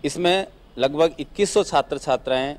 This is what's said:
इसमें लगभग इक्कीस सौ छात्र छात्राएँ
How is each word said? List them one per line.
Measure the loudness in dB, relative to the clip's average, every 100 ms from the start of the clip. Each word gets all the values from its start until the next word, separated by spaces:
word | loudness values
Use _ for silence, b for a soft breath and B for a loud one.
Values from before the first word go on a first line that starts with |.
| -6
इसमें | -2 0 0 -2 -14 -20 -2
लगभग | -2 2 0 0
इक्कीस | -10 -2 0
सौ | 2
छात्र | 2 0 0 -6
छात्राएँ | -2 -2 0 -2 -2